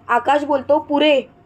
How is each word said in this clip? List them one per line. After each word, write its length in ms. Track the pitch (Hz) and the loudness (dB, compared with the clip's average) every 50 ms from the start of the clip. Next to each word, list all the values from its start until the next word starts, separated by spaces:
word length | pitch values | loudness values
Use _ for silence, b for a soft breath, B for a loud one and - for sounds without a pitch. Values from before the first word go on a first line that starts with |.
| _ - | _ -4
आकाश 360 | 240 240 233 294 277 294 294 | -4 -2 0 0 -2 0 0
बोलतो, 340 | 277 294 269 254 - 285 302 | -2 -4 -2 0 0 -2 -2
"पुरे, 440 | 302 - 294 285 294 311 294 262 - - _ _ _ | -2 -2 -2 0 2 2 2 0 -2 -6 _ _ _